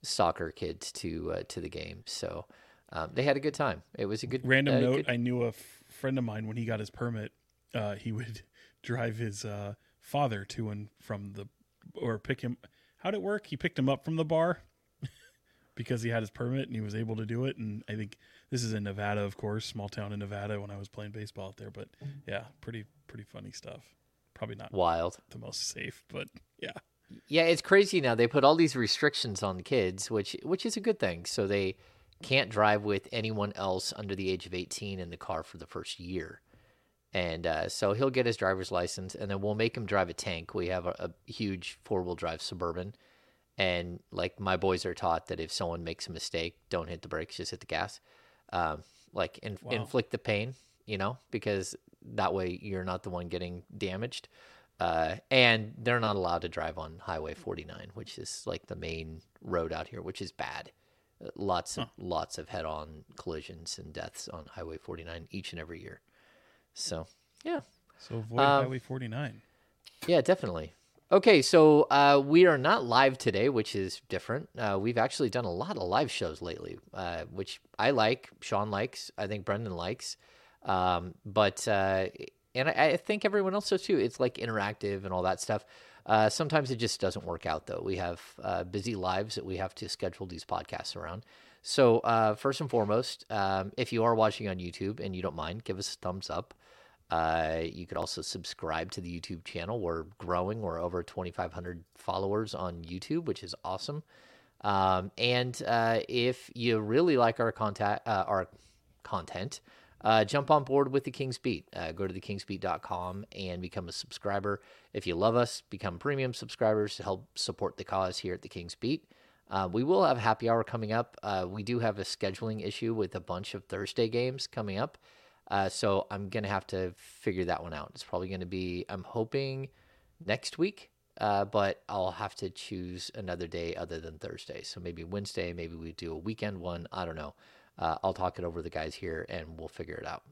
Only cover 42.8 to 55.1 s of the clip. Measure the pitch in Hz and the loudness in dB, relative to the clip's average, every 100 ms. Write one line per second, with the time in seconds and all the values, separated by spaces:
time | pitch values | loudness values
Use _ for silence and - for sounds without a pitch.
42.8 | 90 - _ _ _ _ _ - 95 87 | -6 -10 _ _ _ _ _ 0 0 2
43.8 | 87 87 _ 95 90 - 98 92 95 92 | -4 -8 _ -4 -4 -2 0 2 2 2
44.8 | 95 - 87 82 - 85 82 - 87 85 | 0 -2 0 0 -2 -8 -6 -4 -4 -4
45.8 | 85 80 - 82 - 85 85 - _ 90 | -6 -8 -10 -10 -6 -4 -4 -8 _ -4
46.8 | 80 85 85 80 80 - 82 90 - 80 | -4 -10 -6 -6 -6 -8 -10 -10 -6 -4
47.8 | 95 - _ _ _ _ _ 90 82 76 | -4 -6 _ _ _ _ _ 0 0 -2
48.8 | - _ _ - 95 - - 98 - 120 | -8 _ _ -2 -2 -4 -10 -10 -4 -4
49.8 | 107 131 - - - 104 113 131 _ _ | 0 -2 0 -4 0 0 0 -8 _ _
50.8 | - 101 98 127 _ 113 107 101 92 - | -8 -2 -2 -4 _ -4 0 0 -2 -8
51.8 | _ _ - 110 95 95 92 90 104 95 | _ _ -10 0 2 2 -2 -4 -6 -4
52.8 | 92 92 - 90 87 87 87 90 - 107 | -2 -4 -4 -6 -4 -6 -6 -10 -14 -6
53.8 | 101 92 120 - - _ - - _ _ | -4 -4 -6 -8 -14 _ -20 -20 _ _
54.8 | 87 82 80 | 0 2 0